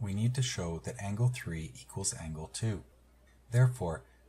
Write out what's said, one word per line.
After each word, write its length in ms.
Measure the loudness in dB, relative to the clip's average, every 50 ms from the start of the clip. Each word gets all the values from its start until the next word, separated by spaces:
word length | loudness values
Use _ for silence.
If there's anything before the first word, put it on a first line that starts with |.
we 120 | -4 -2 0
need 220 | 2 2 2 4
to 80 | 2 0
show 380 | 0 0 -2 -2 -2 -2 -4 -4
that 180 | -6 -6 -6
angle 300 | -4 -4 0 2 2 2 2
three 380 | 0 -6 -6 -4 -4 -6 -8 -10 -14
equals 320 | -16 -12 -8 -4 -4 -4 -4 -4
angle 300 | -6 -8 -8 -8 -8 -8 -6
two. 300 | -2 -2 0 -2 -2 -6 -12 -20 _ _ _ _ _ _ _ -20 -20 -8 2 6
Therefore, 500 | 6 6 6 6 2 -4 -4 -4 -6 -8 -16 -20 _ -14